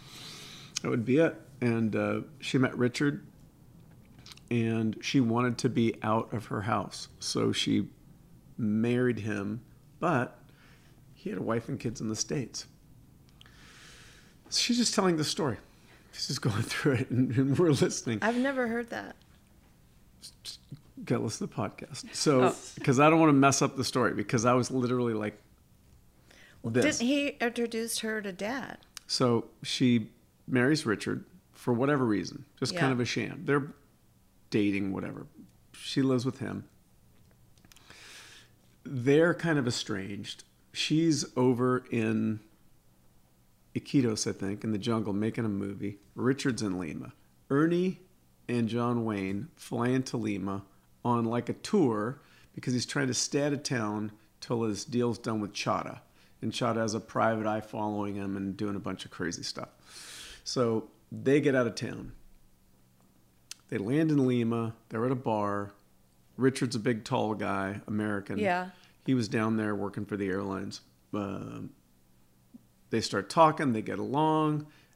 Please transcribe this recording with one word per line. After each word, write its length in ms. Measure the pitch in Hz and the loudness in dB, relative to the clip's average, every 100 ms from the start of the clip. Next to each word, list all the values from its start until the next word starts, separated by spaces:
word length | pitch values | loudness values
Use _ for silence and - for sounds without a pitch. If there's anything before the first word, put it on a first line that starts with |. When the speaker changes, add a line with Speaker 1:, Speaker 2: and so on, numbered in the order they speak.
| - - - - - - - - | -20 -18 -16 -16 -18 -18 -10 -6
Speaker 1:
that 60 | 120 | -2
would 140 | 127 | -2
be 120 | 113 139 | 2 4
it. 180 | 165 - - - | 4 0 -14 -4
And, 360 | 120 113 110 104 | 0 0 0 0
uh, 240 | 104 110 - - | 0 -2 -6 -12
she 200 | - 139 | -2 2
met 200 | 127 - | 2 2
Richard, 480 | 120 - 147 147 - - - - - - - - - - - - - | 0 2 -2 -2 -10 -20 -20 -20 -20 -20 -20 -20 -20 -20 -20 -20 -2
and 440 | 120 113 113 110 - | 2 2 2 0 -2
she 180 | - 139 | 0 2
wanted 380 | 117 117 123 120 | 4 4 2 0
to 100 | 131 | 0
be 280 | 117 113 - | 2 2 2
out 300 | 107 110 - | 0 0 0
of 140 | 110 - | -6 -4
her 140 | 113 | -4
house. 460 | 104 104 - - - - | 0 -2 -2 -10 -14 -10
So 320 | - - 113 | -4 0 0
she 380 | 107 113 104 98 - - - - - - - | 0 2 0 0 -8 -20 -20 -20 -20 -16 -4
married 640 | 107 107 117 123 123 110 | 0 2 2 2 2 0
him, 440 | 107 104 101 117 - - - - | -4 -4 -4 -6 -12 -20 -20 -4
but 400 | 165 135 127 - - - - - - - - | 0 0 0 -6 -20 -20 -20 -20 -20 -20 -20
he 180 | - 185 | -14 -10
had 80 | 92 | -6
a 20 | |
wife 260 | 107 113 - | -2 -2 -4
and 120 | 139 | -6
kids 200 | 123 110 | -6 -6
in 80 | 110 | -6
the 60 | 110 | -4
States. 500 | - - 110 - - - - - - - - - - - - - - - - - - - - | -4 -4 -4 -10 -14 -20 -20 -20 -20 -20 -20 -20 -20 -20 -20 -20 -20 -20 -20 -20 -20 -20 -6
So 100 | - | -2
she's 180 | - 240 | 2 2
just 160 | 226 | 2
telling 220 | - 185 160 | 4 4 4
the 80 | |
story. 320 | 143 - 147 - - - - - - | 0 0 -2 -2 -10 -20 -20 -20 -18
She's 160 | - - | -10 -6
just 120 | 131 | -2
going 200 | 131 101 | 0 0
<laughs> 0 | |
through 300 | - - 147 | -2 0 2
it, 180 | 123 131 | 2 2
and, 220 | 123 127 123 | 2 2 2
and 220 | 135 139 | 2 4
we're 120 | 175 | 4
listening. 480 | 143 185 - 127 107 | 4 2 0 -4 0
Speaker 2:
I've 140 | 214 240 | 0 0
never 320 | 269 262 233 | 0 -2 -2
heard 220 | 233 233 | -4 -6
that. 260 | 214 196 - - - _ - _ - _ _ - - - - | -8 -10 -16 -20 -20 _ -20 _ -20 _ _ -20 -20 -20 -18
Speaker 1:
Just 160 | - - - 143 - 269 | -16 -18 -18 -20 -18 -14
gotta 180 | 214 117 | -2 -2
listen 240 | 117 - - | 0 -4 -6
to 60 | |
the 60 | - | -4
podcast. 520 | 104 - - 135 - | -6 -6 -14 -14 -10
So, 280 | - 160 131 | 0 4 6
Speaker 2:
Oh. 120 | 127 - - - | 6 2 -8 -2
Speaker 1:
'cause 160 | 147 127 | 2 6
I 80 | 156 | 8
don't 120 | 165 | 8
wanna 120 | 160 | 8
mess 300 | 139 139 127 | 8 6 6
up 140 | 139 - | 2 0
the 80 | |
story, 280 | 117 127 110 | -2 2 2
because 320 | - - 123 | 0 0 2
I 100 | 120 | 4
was 160 | 127 113 | 4 2
literally 440 | 127 120 123 120 | 0 0 0 0
like 260 | 107 107 - - - _ - - - - _ - - - - | -2 -4 -8 -18 -20 _ -20 -20 -20 -20 _ -20 -20 -20 -10
this. 340 | 117 117 302 - | -2 2 2 2
Speaker 2:
Didn't 100 | 240 | 2
he 200 | 285 285 - | 2 0 -2
introduce 580 | 233 240 233 226 226 - | -4 -2 -4 -4 -4 -4
her 200 | 220 214 | -4 -4
to 120 | 196 | -6
Dad? 460 | 180 202 262 185 - - - - | -6 -6 -6 -8 -14 -18 -20 -8
Speaker 1:
So 400 | - 123 117 - - | 2 4 4 0 -10
she 480 | - - 127 120 104 - _ _ - | -8 2 4 4 2 -10 _ _ -2
marries 360 | 127 127 151 | 2 4 2
Richard 400 | - 98 104 127 - - _ | 2 -2 -2 -6 -8 -20 _
for 200 | - - | -6 0
whatever 320 | 120 139 147 | 2 4 4
reason, 400 | 120 98 85 - - - | 2 2 0 -8 -16 -6
just 140 | 127 | -4
kind 160 | 180 135 | 0 0
Speaker 2:
Yeah. 40 | |
Speaker 1:
of 80 | 123 | 2
a 40 | |
sham. 380 | 117 120 104 90 | 0 -2 -4 -6
They're 280 | - 143 147 - _ _ _ _ _ _ - | 0 0 0 -10 _ _ _ _ _ _ -2
dating, 420 | 113 101 98 98 | 0 2 2 -2
whatever. 340 | 95 92 - - - - _ _ | -4 -6 -10 -16 -20 -20 _ _
She 300 | - - 143 | -16 -4 0
lives 240 | 135 127 127 | 2 2 0
with 120 | - | -4
him. 240 | 101 98 - _ _ _ _ - _ _ - - - - - - - - - - - _ _ _ | -6 -8 -10 _ _ _ _ -20 _ _ -20 -20 -20 -20 -20 -20 -20 -20 -20 -20 -20 _ _ _
They're 500 | - 135 127 147 170 | -10 -2 4 6 6
kind 240 | 170 170 147 | 4 2 2
of 80 | 120 | 2
estranged. 800 | - - 98 98 101 - - - _ _ | -2 -4 -6 -6 -8 -10 -14 -18 _ _
She's 520 | - - 156 165 139 - 127 | -6 0 2 4 2 0 2
over 480 | 127 120 127 123 - | 2 4 2 0 -2
in 500 | 117 110 110 110 110 - _ - - _ _ _ _ _ _ _ _ _ | -2 0 0 0 -4 -8 _ -20 -20 _ _ _ _ _ _ _ _ _
Iquitos, 520 | 117 - 147 120 107 113 | -10 0 2 4 0 -2
I 40 | |
think, 320 | 95 98 101 | -2 -4 -4
in 80 | 113 | -2
the 60 | 104 | -2
jungle, 340 | 117 113 104 | 0 0 0
making 320 | 101 110 113 | 0 0 0
a 40 | 113 | -2
movie. 480 | 98 101 101 101 - - | -2 -4 -6 -8 -8 -14
Richard's 480 | - 120 135 139 110 | -2 0 2 0 -2
in 160 | 104 90 | -2 -2
Lima. 340 | 80 - 120 - _ _ - | -4 -8 -12 -18 _ _ -2
Ernie 500 | 139 165 175 185 - - _ _ _ - | 2 4 2 0 -4 -14 _ _ _ -4
and 200 | 120 110 | 0 0
John 360 | 120 120 120 | 0 0 0
Wayne 440 | 113 101 95 101 165 - | 0 -2 -2 -4 -8 -14
fly 320 | - 120 120 | -6 -2 2
into 280 | 131 127 123 | 0 0 -4
Lima 460 | 107 98 98 98 - _ _ _ | -2 -2 -4 -6 -10 _ _ _
on, 200 | 120 117 | 0 0
like, 240 | 113 120 117 | 2 -2 -2
a 40 | |
tour 680 | - - 208 131 107 110 135 - - - | -6 0 4 4 2 -2 -6 -16 -20 -18
because 180 | - 127 | -10 -2
he's 140 | 123 - | -2 -2
trying 200 | 147 131 | -2 0
to 60 | |
stay 300 | 117 - 143 | 0 0 0
out 80 | 147 | 0
of 100 | 147 | -2
town 500 | - 127 107 107 107 - _ _ | -2 -2 -2 -4 -6 -10 _ _
till 220 | - 117 | -4 -2
his 220 | 113 98 | 0 -2
deal's 340 | - 120 120 110 | -2 0 0 0
done 220 | 120 110 | -4 -4
with 120 | 101 | -4
Chata. 480 | - - 92 - - - _ - - | -4 -2 -2 -4 -12 -18 _ -20 -8
And 100 | 113 | -6
Chata 240 | - 120 113 | -2 0 0
has 180 | 113 | 0
a 60 | 107 | -2
private 460 | - 120 113 113 107 | -4 2 2 2 0
eye 140 | 110 | -2
following 540 | - 113 107 104 101 | -4 -4 -2 -2 -4
him 220 | 101 98 98 | -4 -4 -4
and 200 | 98 92 | -4 -4
doing 200 | 104 98 | -4 -4
a 40 | |
bunch 240 | 95 92 | -6 -8
of 60 | - | -10
crazy 320 | - 85 - | -6 -4 -4
stuff. 260 | - - - - - - - - - - | -8 -10 -12 -16 -20 -20 -18 -16 -18 -14
So 460 | - 135 117 113 - - _ | -6 0 2 2 -4 -14 _
they 280 | 110 127 147 | -2 4 4
get 140 | 139 | 4
out 120 | 131 117 | 2 2
of 80 | |
town. 380 | - 110 110 127 - - - - _ _ _ _ _ _ _ _ _ _ - _ | -2 -8 -8 -12 -16 -20 -20 -20 _ _ _ _ _ _ _ _ _ _ -20 _
They 100 | 110 | -4
land 320 | 101 147 156 | 0 2 4
in 160 | 147 127 | 4 4
Lima. 480 | 123 117 117 113 - _ | 4 2 0 -2 -6 _
They're 160 | 113 123 | -2 -2
at 60 | |
a 40 | 131 | 0
bar. 560 | 113 107 101 101 101 - _ _ _ _ _ - | 0 0 0 -2 -4 -12 _ _ _ _ _ 2
Richard's 380 | 131 131 127 | 2 2 -2
a 60 | 113 | 0
big, 240 | 117 110 | -2 -2
tall 300 | - 123 107 | -2 -2 0
guy, 480 | 104 98 98 98 101 - | -2 -2 -2 -4 -6 -4
American. 520 | 107 107 101 98 104 | -2 -2 -2 -4 -2
Speaker 2:
Yeah. 320 | 202 180 185 - - _ - | 0 0 -4 -12 -20 _ 0
Speaker 1:
He 80 | |
was 140 | 127 107 | 0 0
down 280 | 123 110 110 | 0 0 0
there 160 | 107 | 0
working 320 | 101 101 107 98 | -2 -4 -6 -6
for 100 | 101 | -2
the 120 | 98 | -2
airlines. 520 | 95 98 95 101 - - _ _ | -2 -2 -4 -6 -10 -18 _ _
Um, 580 | 104 98 98 110 110 - - _ _ _ _ _ _ _ - _ _ _ | -6 -4 -6 -10 -12 -12 -16 _ _ _ _ _ _ _ -20 _ _ _
they 120 | 113 | -2
start 280 | - 101 95 | 0 -4 0
talking. 440 | 170 156 156 143 | 4 4 4 0
They 100 | 110 | -2
get 160 | 107 98 | -4 -6
along. 680 | 104 139 156 156 151 151 151 - _ | -2 0 2 2 0 -2 -6 -18 _